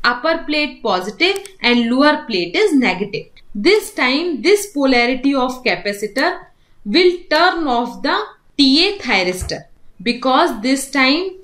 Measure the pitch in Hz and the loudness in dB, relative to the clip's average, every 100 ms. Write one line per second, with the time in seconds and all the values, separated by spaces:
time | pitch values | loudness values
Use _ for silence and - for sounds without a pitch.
0 | 240 247 320 320 311 294 294 - 226 185 | 0 0 -2 -2 -2 -2 -2 -4 -4 -2
1 | 185 208 339 392 - - 240 240 233 254 | -4 -2 -2 -2 -8 -4 0 2 2 2
2 | 294 294 - 190 170 330 427 285 220 175 | 2 2 -2 -4 -2 0 2 4 2 -2
3 | 202 - - - - 208 208 427 - - | -6 -8 -12 -20 -12 -2 2 2 0 -2
4 | 254 277 349 277 269 415 - 285 269 247 | 0 0 -2 -2 2 2 0 -2 2 4
5 | 240 254 269 277 254 254 220 175 208 202 | 2 0 0 0 -2 -2 -2 -2 -4 -6
6 | 214 - 320 359 - _ _ _ 208 247 | -6 -2 -2 -4 -14 _ _ _ 0 4
7 | 359 349 - 302 359 349 294 240 247 - | 4 2 -2 2 2 2 -2 -2 -2 -4
8 | 277 381 427 - _ - 269 277 381 403 | -4 -2 -4 -14 _ 0 4 4 2 -2
9 | 240 202 180 180 - 160 - - - - | -2 -2 -2 -4 -8 -10 -14 -20 -20 -8
10 | 190 240 262 262 330 226 240 269 - 277 | -4 -2 0 2 2 0 -2 -2 -2 0
11 | 262 302 381 370 | 2 0 -2 -10